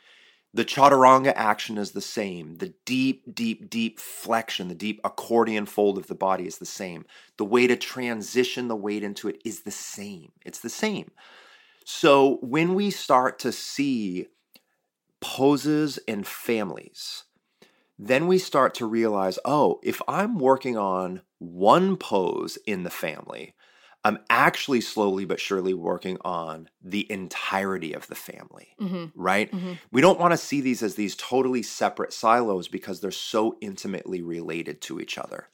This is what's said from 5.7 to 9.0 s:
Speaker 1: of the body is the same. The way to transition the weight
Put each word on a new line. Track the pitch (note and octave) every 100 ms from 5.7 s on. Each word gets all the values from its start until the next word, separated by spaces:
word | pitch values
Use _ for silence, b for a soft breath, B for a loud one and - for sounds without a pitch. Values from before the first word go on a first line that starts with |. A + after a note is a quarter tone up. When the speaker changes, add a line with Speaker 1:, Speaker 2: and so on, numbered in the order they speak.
| - G#2 F#2+
Speaker 1:
of | -
the |
body | F#2 F#2+ F#2 F2
is | -
the |
same. | F2 - F#2+ E2 - B B -
The |
way | G2+ A#2+ B2
to |
transition | A#2+ - B2+ B2 A2+ F#2+ B2 B2 C3 B2
the |
weight | A2 G2+ G#2